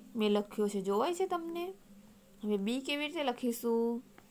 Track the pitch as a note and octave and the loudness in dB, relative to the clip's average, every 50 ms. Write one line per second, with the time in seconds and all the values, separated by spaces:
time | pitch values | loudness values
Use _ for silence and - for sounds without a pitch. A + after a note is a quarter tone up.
0 | - - - A#3 G#3+ G#3 G#3 G#3 G3+ - - - G#3 G3+ G3+ G3 F#3 G3 G3 G#3 | -8 -8 -2 2 2 4 4 4 2 0 0 0 0 0 0 0 0 2 2 2
1 | B3+ E4+ F4 F4 F#4+ F4 F4+ F4 E4 E4 E4+ E4+ F4 F#4 F#4+ - - - - - | 2 2 2 0 0 0 0 -2 -2 -4 -6 -4 -6 -6 -8 -12 -16 -20 -20 -20
2 | - - - - - - - - - G#3 G#3 G3 G3 G#3+ A#3+ C4+ C4+ C#4+ C#4+ C#4+ | -20 -20 -20 -20 -20 -20 -14 -8 -2 0 0 0 0 0 -2 -2 -2 -2 -2 -2
3 | D4+ D4 D4+ E4+ D4 B3+ B3 - B3+ B3 A#3+ - - A#3 A3+ A#3 A#3 A#3 A#3 A#3 | -2 -2 -2 -2 0 0 0 0 0 -2 -2 0 0 0 2 2 2 2 0 -2
4 | - - - - - - | -6 -12 -18 -20 -20 -20